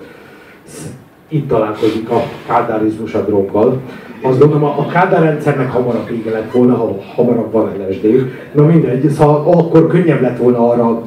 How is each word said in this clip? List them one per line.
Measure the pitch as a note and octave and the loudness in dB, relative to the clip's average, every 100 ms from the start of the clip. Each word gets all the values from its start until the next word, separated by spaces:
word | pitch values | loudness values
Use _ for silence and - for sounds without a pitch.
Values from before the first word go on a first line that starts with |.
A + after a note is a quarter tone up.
| - - - - - - - - - - - - - | -20 -20 -20 -20 -20 -20 -20 -16 -16 -16 -20 -20 -8
Itt | D#3 - | -6 -2
találkozik | - G#2+ G#2 A2 A2 - | -2 -2 -2 -2 -2 -4
a | A#2 - - - | -4 -4 -8 -4
kádárizmus | A#2+ A#2 A2 G#2+ A2 G#2+ | -2 -2 -2 -2 -4 -6
a | G#2+ | -4
droggal. | G2 G2+ F#2+ G#2 A#2+ C3 - - - - | -2 -2 0 0 0 0 -6 -16 -18 -8
Azt | B2+ B2+ | -2 4
gondolom, | D3+ D3+ | 4 4
a, | D3 - | 0 -2
a | - | -2
Kádár | F3 F#3+ F3+ | 0 2 2
rendszernek | D#3+ D3 D3 C#3 C3 | 2 0 -2 -2 -2
hamarabb | B2+ B2 A2+ G#2+ | -2 -2 -4 -4
vége | A#2 A2 | -8 -4
lett | A2 A2 | -6 -2
volna, | B2 B2 A#2 | 2 4 2
ha | G#2+ G2 - | 0 -4 -8
hamarabb | - A#2+ A#2 G#2+ | -2 0 0 0
van | A2 G2+ G2 F#2+ | -2 -2 -4 -6
L | |
S | G2 | -2
D. | G#2+ B2+ C3+ - - | 2 2 0 -8 -4
Na | D3 D3+ | 2 4
mindegy, | E3 C3 C3 D3 | 4 2 0 0
szóval | - D3 D3 D3+ | 2 2 4 2
akkor | E3+ E3 D#3+ - | 2 4 4 4
könnyebb | E3 E3+ C3 | 2 2 2
lett | B2+ B2 | 0 0
volna | A#2+ A#2+ A#2+ | 2 2 2
arra | A#2+ A#2 A2+ | 2 2 -2